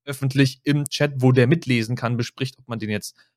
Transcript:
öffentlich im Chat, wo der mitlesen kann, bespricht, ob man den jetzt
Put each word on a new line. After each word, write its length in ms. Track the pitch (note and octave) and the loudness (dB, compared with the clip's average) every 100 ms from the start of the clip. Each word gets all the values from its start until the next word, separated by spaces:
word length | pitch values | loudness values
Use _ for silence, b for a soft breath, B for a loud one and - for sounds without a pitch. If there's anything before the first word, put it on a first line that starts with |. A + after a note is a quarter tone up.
| - | -12
öffentlich 560 | C3+ C3+ C3+ C3+ - | -4 -2 2 0 0
im 220 | - D3 C#3+ | -2 0 -2
Chat, 280 | - D3 C3+ | -2 -2 2
wo 140 | C3 | 4
der 160 | C3 A#2+ | 6 4
mitlesen 480 | E3 C3 A#2+ A2 B2 | 2 2 -2 0 -4
kann, 220 | A#2 A#2+ | -4 -4
bespricht, 420 | A#2 - C3 - | -4 -6 -10 -10
ob 80 | - | -12
man 100 | A2+ | -8
den 140 | G#2+ | -6
jetzt 260 | G#2 - - _ | -6 -8 -18 _